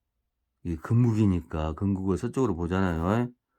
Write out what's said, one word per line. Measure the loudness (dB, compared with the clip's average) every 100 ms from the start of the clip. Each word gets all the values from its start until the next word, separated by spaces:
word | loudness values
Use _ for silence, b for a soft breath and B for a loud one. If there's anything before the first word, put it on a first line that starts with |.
| _ _ _ _ _ _
이게 | -8 -6
금국이니까 | 0 4 4 4 2 2 -2 -6 -4
금국을 | -2 -2 -2 -2 -2
서쪽으로 | -2 -2 -2 -2
보잖아요. | -2 0 0 0 0 0
예? | -2 -8 _